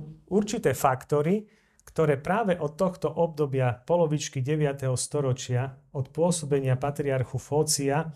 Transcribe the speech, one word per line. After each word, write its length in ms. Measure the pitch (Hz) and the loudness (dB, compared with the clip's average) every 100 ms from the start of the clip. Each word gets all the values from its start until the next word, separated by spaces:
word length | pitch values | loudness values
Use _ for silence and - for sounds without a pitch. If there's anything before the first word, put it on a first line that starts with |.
| - - - | -4 -16 -2
určité 480 | 190 208 233 151 127 | 0 0 0 0 2
faktory, 720 | 143 127 - 147 151 208 208 _ _ _ - | 2 0 0 0 2 0 -2 _ _ _ -8
ktoré 320 | - 151 139 | 0 2 2
práve 400 | 151 196 214 175 | 0 0 0 0
od 160 | 147 - | -2 -2
tohto 320 | 185 180 151 | -2 0 -4
obdobia 720 | 156 170 151 147 131 127 117 - | 0 -2 0 -2 0 0 -2 0
polovičky 560 | 175 160 151 - 139 | 2 2 0 -2 -4
deviateho 560 | 127 156 147 135 131 123 | -2 0 0 0 -2 -2
storočia, 800 | - 147 135 123 - 123 135 - _ 143 | -2 -2 0 -2 -2 -2 -4 -8 _ -8
od 160 | 131 | -6
pôsobenia 640 | - 175 175 143 143 135 127 | 0 2 0 0 0 2 0
patriarchu 640 | 143 143 143 131 123 131 | 0 -2 -2 -2 -2 -6
Fócia, 720 | - 143 151 - 139 143 160 | -2 0 2 0 0 0 -2